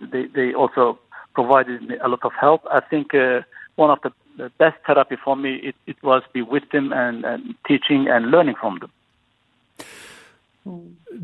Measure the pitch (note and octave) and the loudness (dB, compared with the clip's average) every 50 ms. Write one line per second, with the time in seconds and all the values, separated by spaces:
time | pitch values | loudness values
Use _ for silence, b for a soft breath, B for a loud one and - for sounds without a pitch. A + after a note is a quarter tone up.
0 | - - C3+ B2+ C3+ C3 - C#3 B2+ B2 A#2+ B2+ C3+ A#2+ - C#3 B2+ A#2 A#2+ - | -14 -8 -8 -6 -6 -4 -2 -2 -2 0 0 0 0 0 2 2 2 2 0 -4
1 | _ _ B B B B - - B2 A#2+ C3+ C3+ B2+ B2 B2 A#2+ A2+ A2+ B2 - | _ _ B B B B -4 -2 2 4 4 4 4 2 -4 -10 -10 -10 -8 -6
2 | - B2+ B2 - - A#2+ - - C3+ C#3+ D#3+ D#3+ - - C#3+ C3+ - - D#3+ D3+ | -4 -4 -4 -2 -4 -4 -2 2 4 4 4 2 0 0 0 0 0 0 -4 -4
3 | C#3+ - - C#3 C3 B2+ B2+ A#2+ - _ B B B B _ - D#3 D3 C#3+ - | -2 0 0 0 2 2 0 -2 -4 _ B B B B _ 2 4 4 4 2
4 | - C3 - _ _ _ - - B2+ B2 _ - D#3+ E3 D3+ - - - C#3+ C#3 | -2 -8 -10 _ _ _ -18 -16 -16 -6 _ 2 2 2 2 0 0 2 2 2
5 | C3+ - C3 - - C#3 C3+ C3+ C#3 C3+ C3 - - C3+ - _ - - D3 _ | 2 0 -2 -6 -4 -4 -2 -2 -4 -6 -6 -6 -8 -12 -12 _ -14 -16 -12 _
6 | - C#3 C3 B2+ B2 - - B2+ A#2 A2 C3+ C#3+ - - - D3 C#3 C#3 C3+ C3 | 0 2 2 2 0 -2 -8 -8 -4 -2 -2 -4 -2 -2 -4 -2 -2 -2 -2 -2
7 | B2 A#2+ A#2+ A#2 A#2+ B2 A#2 - - - A#2 _ - - C#3+ C#3+ - - D3 C3+ | -2 -2 -4 -6 -6 -6 -8 -8 -10 -14 -14 _ -2 0 0 2 2 2 2 2
8 | C#3 C3+ B2+ A#2 A#2 A#2 D3+ F3 E3+ C#3 A#2 - - G#2+ F#2 - - - _ _ | 2 2 2 2 2 4 4 4 4 2 0 -4 -4 -6 -6 -8 -12 -18 _ _
9 | _ _ _ _ _ _ _ _ _ _ _ _ _ _ _ - B B B B | _ _ _ _ _ _ _ _ _ _ _ _ _ _ _ -20 B B B B
10 | B B B B B B B B B _ _ _ - G3 F3 E3+ E3+ E3+ F3 _ | B B B B B B B B B _ _ _ -18 -16 -16 -16 -18 -20 -20 _
11 | _ A#4+ F4+ A#3 | _ -20 -16 -14